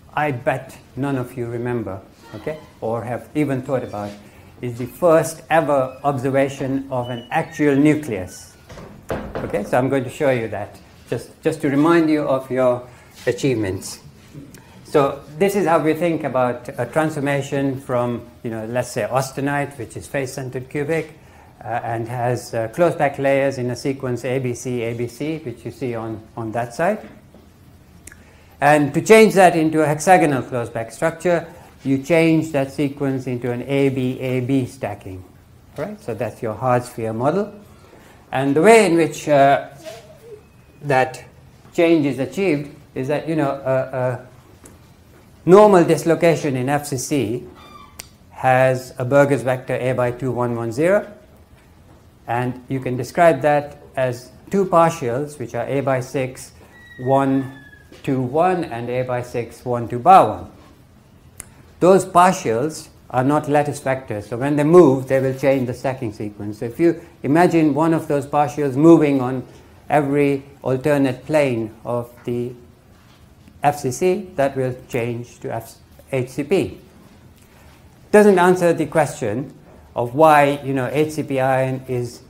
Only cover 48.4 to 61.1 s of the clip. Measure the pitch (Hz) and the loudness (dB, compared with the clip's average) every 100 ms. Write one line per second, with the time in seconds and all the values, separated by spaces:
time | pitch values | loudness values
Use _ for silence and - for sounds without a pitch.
48.4 | 131 127 131 127 - - 123 143 139 135 | 2 4 4 0 -6 -8 0 4 4 2
49.4 | 120 131 - 123 123 123 123 120 131 120 | 0 -4 -4 -4 -2 -2 -2 -2 -4 -2
50.4 | 123 117 117 113 165 202 - - - - | -2 -4 -6 -2 2 2 -2 -16 -20 -20
51.4 | - - _ - - - - _ - 120 | -20 -20 _ -20 -20 -20 -20 _ -6 -2
52.4 | 127 123 - 135 127 123 127 - 170 143 | -2 -6 -6 -6 -4 -6 -4 4 4 4
53.4 | 147 147 143 - - - 131 117 - - | 2 2 0 -12 -12 -4 -4 -4 -12 -20
54.4 | - 190 185 170 165 165 123 120 147 147 | -6 -2 2 4 4 2 -4 -4 -6 -10
55.4 | 117 120 120 139 135 131 127 147 127 127 | -10 -6 -4 -2 0 -2 -2 -6 -6 -8
56.4 | - - - - - - 127 135 139 135 | -20 -20 -20 -20 -20 -8 0 2 4 0
57.4 | 131 - - - - - - 131 123 147 | -2 -12 -20 -20 -20 -12 -4 -4 -2 0
58.4 | 180 180 160 117 120 123 127 123 120 123 | 0 0 -4 -8 -6 -4 -2 -4 -6 -8
59.4 | 113 - 127 120 113 120 123 185 120 92 | -8 -10 -6 -4 -4 -2 6 8 6 0
60.4 | 90 - - - - - _ | -12 -20 -20 -20 -20 -20 _